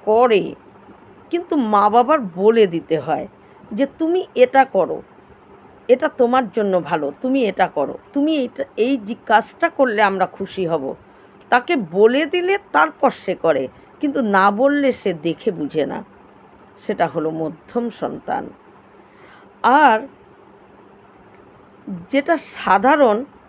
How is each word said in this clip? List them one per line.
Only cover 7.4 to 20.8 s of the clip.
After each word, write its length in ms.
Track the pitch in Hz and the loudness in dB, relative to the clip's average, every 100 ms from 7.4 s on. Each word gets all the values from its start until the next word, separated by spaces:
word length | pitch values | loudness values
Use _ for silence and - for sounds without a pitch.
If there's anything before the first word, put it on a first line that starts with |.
এটা 220 | 220 - 175 | 0 0 -2
করো, 260 | - 135 - - | -2 -6 -8 -8
তুমি 200 | 285 302 311 | -2 -2 -2
এটা, 200 | 247 - - - | -4 -8 -8 -4
এই 200 | 233 277 | -2 -2
যে 180 | 202 233 - | -6 -10 0
কাজটা 420 | 220 - - 330 | 0 0 -4 -2
করলে 340 | - 262 208 | 0 0 2
আমরা 240 | 208 190 180 | 0 0 -4
খুশি 400 | - 196 - 170 | -6 -10 -6 -4
হব।" 280 | 160 135 - - - - - - | -4 -6 -12 -18 -20 -20 -20 -2
তাকে 260 | 247 247 339 170 | -2 0 -4 -2
বলে 360 | 180 220 262 320 | 2 2 2 -2
দিলে 320 | 359 359 392 - | -2 -2 -4 -2
তারপর 380 | 294 311 - 285 | 0 0 0 -2
সে 240 | - - | -2 -6
করে, 340 | 170 165 143 131 - - - | -2 0 0 -4 -12 -20 -8
কিন্তু 220 | 294 277 | -6 -2
না 280 | 220 196 202 | 0 2 2
বললে 420 | 208 277 285 277 | 2 0 2 0
সে 220 | 247 202 | -2 -4
দেখে 360 | 170 165 160 - | -4 -6 -6 -6
বুঝে 360 | 165 143 156 135 | -6 -4 -4 -4
না, 120 | 151 - - - - - - - - - | -6 -14 -20 -20 -20 -20 -20 -20 -12 -8
সেটা 200 | 196 165 | -4 -2
হলো 240 | 165 156 | -2 -6
মধ্যম 600 | 160 160 165 - 240 240 | -6 -8 -10 -10 -6 -6
সন্তান। 540 | - 143 147 - - - - - - _ - - - - - - - | -6 -8 -8 -8 -8 -8 -18 -20 -20 _ -20 -20 -20 -20 -20 -20 -4
আর 360 | 220 277 285 220 269 - - - - - - - | 2 4 4 4 -2 -18 -20 -20 -20 -20 -20 -20